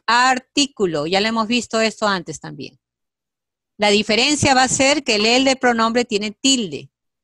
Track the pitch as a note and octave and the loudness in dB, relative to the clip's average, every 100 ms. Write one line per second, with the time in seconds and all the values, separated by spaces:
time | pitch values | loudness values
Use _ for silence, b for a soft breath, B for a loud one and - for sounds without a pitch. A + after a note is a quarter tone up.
0 | - A#3+ B3+ B3+ - - C#4 - F#3 D#3 | -2 2 2 0 -2 -4 -4 -2 -2 -2
1 | D#3 F#3+ A3 A3+ G#3+ B3 - A3+ A3 - | 0 0 0 -2 -2 -2 -2 -2 -2 -2
2 | G#3+ F#3+ D#3+ D3 D#3 D3 A#2+ _ _ _ | -2 -2 -6 -14 -14 -14 -16 _ _ _
3 | _ _ _ _ _ _ _ _ G#3 G#3 | _ _ _ _ _ _ _ _ 0 0
4 | G#3+ G#3+ C#4 D4 C#4+ C4 B3+ - C4+ D4 | 2 0 0 0 2 4 2 2 2 0
5 | C4+ G#3+ A3 B3+ C4+ C4 B3 A3+ A3+ A#3+ | 0 0 2 2 2 2 0 2 0 0
6 | A#3+ G3+ G#3+ - C4+ C4 F#3+ C3 C#3 _ | -2 -4 -4 -4 0 0 -2 -8 -14 _
7 | _ _ | _ _